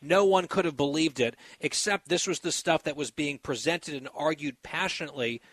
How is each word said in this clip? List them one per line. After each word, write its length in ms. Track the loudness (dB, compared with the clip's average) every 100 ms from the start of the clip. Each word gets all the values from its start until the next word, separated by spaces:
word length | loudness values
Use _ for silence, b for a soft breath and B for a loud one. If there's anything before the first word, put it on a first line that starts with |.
No 240 | 2 4 6
one 200 | 4 2
could 200 | 0 0
have 100 | 2
believed 420 | 0 2 0 2
it, 160 | 0 -2 B B
except 500 | -4 -2 0 -2 0
this 180 | 0 0
was 140 | -2
the 120 | -2
stuff 300 | -2 2 2
that 140 | 2 -4
was 140 | -6
being 280 | -2 -4 -4
presented 560 | -4 -2 0 -2 -4
and 140 | -10 -8
argued 480 | -2 0 0 -4 -8
passionately 800 | -8 -4 -2 -4 -8 -4 -4 -4 B